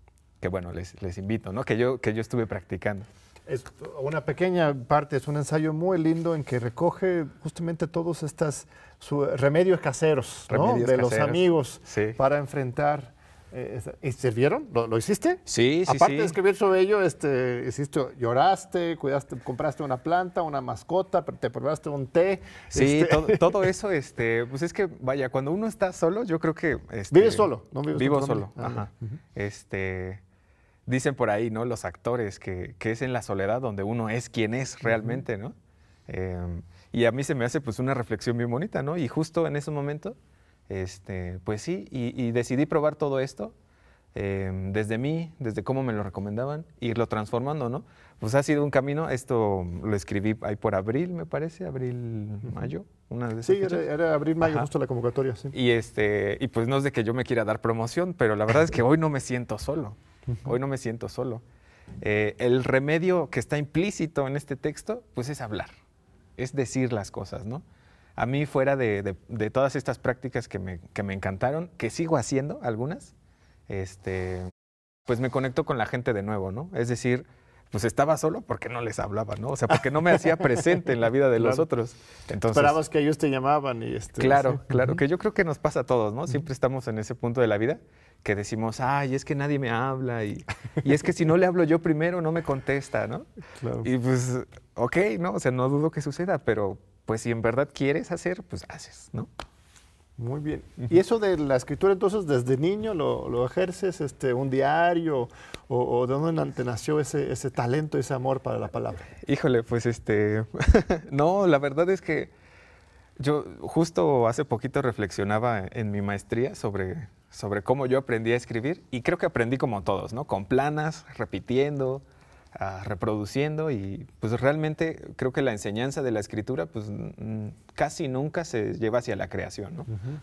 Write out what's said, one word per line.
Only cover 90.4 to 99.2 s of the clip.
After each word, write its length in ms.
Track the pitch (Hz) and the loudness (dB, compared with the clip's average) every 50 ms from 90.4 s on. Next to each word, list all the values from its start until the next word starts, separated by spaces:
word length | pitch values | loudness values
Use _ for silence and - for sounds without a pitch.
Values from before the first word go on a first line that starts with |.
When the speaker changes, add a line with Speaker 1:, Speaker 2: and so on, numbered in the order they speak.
| - - - - - - - 160 - | -8 -10 -10 -10 -10 -6 -6 -2 4
Speaker 1:
y 120 | 139 143 | 4 4
es 80 | 147 - | 4 4
que 80 | - 175 | 0 2
si 120 | - 170 | 2 4
no 120 | 156 160 | 6 6
le 100 | 175 185 | 6 6
hablo 160 | 180 175 180 170 | 4 6 4 4
yo 160 | 151 165 165 | 6 4 4
primero, 400 | 165 180 156 151 160 170 175 180 165 | 4 2 2 2 2 0 0 0 -2
no 100 | 156 165 | 0 0
me 100 | 170 160 | 0 0
contesta, 640 | - 139 135 123 - 135 139 139 - - 113 107 | 0 -2 -2 0 -2 -2 -2 -2 -2 -2 -2 -2
¿no? 200 | 107 120 185 302 - _ 233 165 - - - | -2 -4 -8 -10 -14 _ -20 -20 -18 -14 -8
Speaker 2:
Claro. 220 | - 120 123 120 113 | -6 -4 -4 -2 -2
Speaker 1:
Y 120 | 127 127 127 | 0 0 2
pues, 400 | 117 127 131 127 123 127 123 127 - - - - - _ _ | 2 2 2 2 2 0 -2 -4 -4 -8 -16 -20 -20 _ _
ok, 220 | - 117 123 - 170 196 214 220 190 | -2 -2 2 4 2 2 2 0 -2
¿no? 120 | 170 185 208 | -2 -2 -2
O 80 | 185 | 0
sea, 100 | - 135 127 | 0 0 2
no 160 | 127 123 131 | 2 2 2
dudo 220 | 139 143 151 160 | 2 2 2 0
que 100 | - 156 | 0 -2
suceda, 380 | 143 147 139 - 175 185 180 147 | -6 -6 -4 -4 0 0 0 0
pero 400 | - - 110 107 104 95 98 - - _ _ _ _ | 2 0 2 2 2 -2 -2 -6 -12 _ _ _ _
pues 140 | - 110 110 - | -2 -2 -2 0
si 80 | 117 | -2
en 100 | 117 113 107 | -2 2 2
verdad 260 | 113 117 123 147 143 - | 2 4 2 0 0 0
quieres 400 | - 139 135 143 165 269 - 180 | 0 0 2 2 0 -2 -4 -6
hacer, 300 | 165 - 175 180 - 190 | -4 -4 -4 -4 -4 -8
pues 220 | - - 87 - - | -12 -12 -12 -12 -14
haces, 400 | - - - - - - - - - | -16 -18 -18 -18 -20 -20 -20 -10 -8
¿no? 160 | - | -8